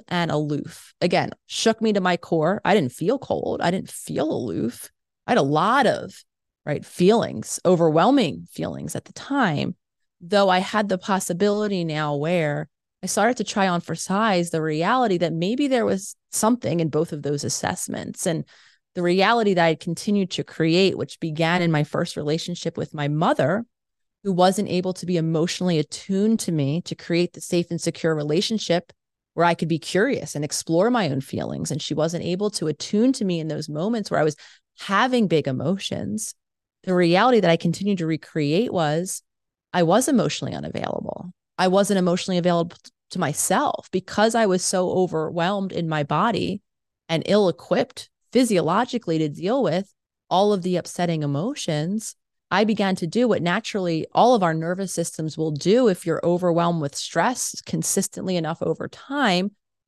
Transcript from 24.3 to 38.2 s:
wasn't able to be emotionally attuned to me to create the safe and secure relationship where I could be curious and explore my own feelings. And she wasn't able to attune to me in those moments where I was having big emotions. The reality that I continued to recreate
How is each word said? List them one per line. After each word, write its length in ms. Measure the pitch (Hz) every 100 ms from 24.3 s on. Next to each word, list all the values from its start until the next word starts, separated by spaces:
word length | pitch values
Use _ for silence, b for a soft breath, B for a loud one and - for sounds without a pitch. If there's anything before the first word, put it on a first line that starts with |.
wasn't 380 | 175 185 196 196
able 240 | 180 185
to 120 | 180 175
be 120 | 175
emotionally 600 | 160 160 175 - 180 160
attuned 640 | 156 - - 196 214 220
to 140 | -
me 260 | 160 139 160
to 120 | - -
create 380 | - 170 180
the 80 | -
safe 280 | - 175 175
and 120 | 170
secure 340 | 170 - 165 156
relationship 800 | 147 160 - 220 - 170 - _ _ _ _
where 120 | 151 170
I 100 | 165
could 120 | 160
be 120 | 160
curious 540 | - 180 262 220 156
and 120 | 143 147
explore 440 | - - 165 220
my 200 | 247 165
own 100 | 135
feelings. 500 | - - 60 69 -
And 100 | 151
she 120 | -
wasn't 300 | 151 165 170
able 260 | 165 185 208
to 160 | - 208
attune 440 | 147 - 208 254
to 120 | 262 196
me 160 | 165
in 80 | 156
those 180 | 139 -
moments 420 | 147 196 233 202
where 120 | 160
I 20 |
was 140 | 151 - B B _ -
having 480 | - 196 254 247 196
big 220 | 160 139
emotions. 840 | 131 156 190 - - 196 214 - - _ _ _ _
The 120 | 190 180
reality 460 | 170 180 247 233
that 100 | 175
I 60 | 165
continued 400 | 175 156 202 185
to 80 | 160
recreate 640 | 156